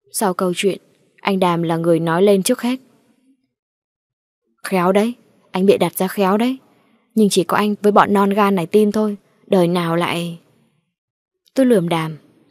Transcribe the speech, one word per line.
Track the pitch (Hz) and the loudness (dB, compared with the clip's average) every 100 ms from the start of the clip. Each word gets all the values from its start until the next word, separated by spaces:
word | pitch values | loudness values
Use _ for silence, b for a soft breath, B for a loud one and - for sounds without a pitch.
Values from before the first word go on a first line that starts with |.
| _ | _
Sau | - 202 | -4 -4
câu | 180 185 175 | -2 -4 -2
chuyện, | 196 165 _ _ _ _ | -4 -4 _ _ _ _
anh | 196 190 | -4 0
Đàm | 185 170 | 0 0
là | 165 165 | -2 -2
người | 170 165 | 0 0
nói | 165 165 | 0 2
lên | 208 196 | 2 2
trước | 185 254 | 0 -2
hết. | 240 262 _ _ _ _ _ _ _ _ _ _ _ _ _ _ _ _ _ _ | -4 -6 _ _ _ _ _ _ _ _ _ _ _ _ _ _ _ _ _ _
"Khéo | - 190 175 | -4 -2 2
đấy, | 202 226 240 _ _ _ | 2 0 -6 _ _ _
anh | 185 196 | -2 0
bịa | - | 0
đặt | 175 - | -2 -4
ra | 190 | -6
khéo | - 185 208 | -2 -2 0
đấy. | 247 262 _ _ _ _ _ 220 | -2 -6 _ _ _ _ _ 0
Nhưng | 202 | 0
chỉ | 190 | 0
có | 160 - | -2 -2
anh | 208 208 | -2 -2
với | 208 | 2
bọn | 202 165 | 4 4
non | 202 196 | 2 2
gan | 202 196 196 | 2 0 0
này | 165 | 0
tin | 208 208 | 2 2
thôi, | 214 214 202 _ _ - | 0 -4 -6 _ _ 0
đời | 190 170 | 2 2
nào | 180 170 165 | 0 -2 -2
lại." | 175 170 170 170 _ _ _ _ _ _ _ _ _ _ _ | -2 -4 -8 -12 _ _ _ _ _ _ _ _ _ _ _
Tôi | - 254 | 0 2
lườm | 214 170 | 2 0
Đàm. | 165 160 156 _ _ _ | -2 -6 -10 _ _ _